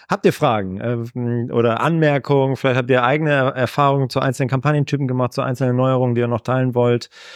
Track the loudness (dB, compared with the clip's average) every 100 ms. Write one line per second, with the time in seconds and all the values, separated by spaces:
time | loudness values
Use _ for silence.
0 | -6 0 0 0 0 0 -4 -6 -4 -6
1 | -6 -6 -4 -2 -2 2 2 2 0 2
2 | 2 2 0 2 2 0 0 0 2 2
3 | 2 0 0 2 0 0 -2 2 2 2
4 | 0 -2 -2 -2 -2 0 0 0 0 -2
5 | -2 -2 -2 -2 -4 -2 0 0 2 2
6 | 0 0 0 -2 -2 -2 0 0 2 0
7 | -4 -20 -20